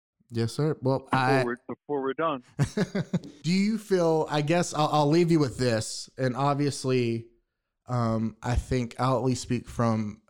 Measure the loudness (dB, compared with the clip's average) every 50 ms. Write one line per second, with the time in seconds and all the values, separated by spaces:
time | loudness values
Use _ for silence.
0 | _ _ _ _ _ _ -4 -4 -2 -2 -2 -2 -2 -2 -2 -2 0 0 0 0
1 | 0 0 0 2 2 4 2 2 2 0 -4 -6 _ -12 -12 -12 _ -6 -4 -4
2 | -2 -4 -2 -2 -2 -2 -2 -4 -8 -10 _ -2 -2 -2 0 -2 -4 -2 -2 -6
3 | -4 -4 -6 -6 -6 -8 -14 -8 -4 0 0 2 2 0 0 -4 -2 0 0 2
4 | 4 2 2 2 0 0 0 0 0 2 2 2 0 0 0 0 0 2 4 4
5 | 4 4 4 4 4 4 4 4 2 2 0 0 0 2 2 0 -2 -4 -8 -10
6 | -12 -12 _ -2 -2 -2 0 0 0 0 2 2 0 0 -2 -2 -2 0 2 2
7 | 2 0 0 -2 -6 -10 _ _ _ _ _ _ _ _ _ _ _ -4 -2 0
8 | 0 2 2 0 0 -2 -4 -6 -4 -2 -2 -2 -2 -2 -2 -2 -2 -4 -4 -2
9 | 0 0 0 0 0 0 -2 -2 -2 -4 -4 -4 -4 -6 -4 0 0 2 2 0
10 | -2 -4 -8 -12 _